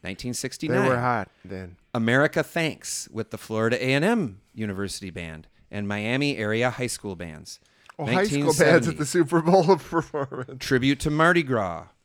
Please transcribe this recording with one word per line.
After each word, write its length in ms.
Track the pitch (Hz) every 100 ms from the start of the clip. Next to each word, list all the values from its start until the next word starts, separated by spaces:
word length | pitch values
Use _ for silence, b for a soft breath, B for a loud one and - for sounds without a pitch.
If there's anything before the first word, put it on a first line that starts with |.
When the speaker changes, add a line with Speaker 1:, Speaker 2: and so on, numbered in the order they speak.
Speaker 1:
They 80 | 92
Speaker 2:
Nineteen 240 | 95 123
sixty-nine, 540 | 120 131 - 156 127 131
Speaker 1:
were 100 | 123
hot 300 | 123 120 95 _
then. 320 | 92 95 92 87 _
Speaker 2:
America 480 | 120 113 127 151 165
Thanks 640 | 147 170 160 - - - -
with 200 | 110 110
the 80 | 107
Florida 440 | - 110 113 120
A 80 | 131
and 100 | 139
M 360 | 180 240 139 95 _
University 560 | 117 107 95 98 - 98
Band 380 | 85 82 80 78 _ _
and 180 | 104 101
Miami 480 | 104 107 131 143 135
Area 340 | 107 113 123
High 160 | 120 123
School 300 | - 104 87
Bands. 420 | 85 76 - - b b b b
Speaker 1:
Oh, 60 | 143
high 180 | 131
school 280 | 208 143 147
bands 80 | 147
at 60 | 156
Speaker 2:
Nineteen 160 | 165
seventy, 160 | - 160
Speaker 1:
the 80 | 147
Super 340 | 175 151 170
Bowl 360 | 160 190 165 180
<laughs> 0 |
performance. 840 | - 165 151 151 135 - 127 127
Speaker 2:
Tribute 360 | - 131 131 143
to 100 | 156
Mardi 320 | 151 160 175
Gras 440 | 135 120 95 82 87 _